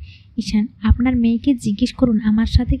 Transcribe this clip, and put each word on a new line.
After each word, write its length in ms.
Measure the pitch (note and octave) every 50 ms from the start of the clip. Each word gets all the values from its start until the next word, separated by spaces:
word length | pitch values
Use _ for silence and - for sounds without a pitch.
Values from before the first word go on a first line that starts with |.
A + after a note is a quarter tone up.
| - - - - - - - B3 G#3
"ঈশান, 220 | - G3+ G#3 G#3+ B3+ - - - A3
আপনার 240 | - - A#3+ C4 B3+ A#3+ A#3
মেয়েকে 280 | A#3 A#3 A3+ - C#4 C4+ A#3 -
জিজ্ঞেস 280 | A3+ G3+ - B3 A#3+ - -
করুন 160 | C4 B3 A3 G#3+ A#3 G#3+
আমার 180 | G#3+ A3 A3+ - -
সাথে 180 | - B3 - C#4+ B3+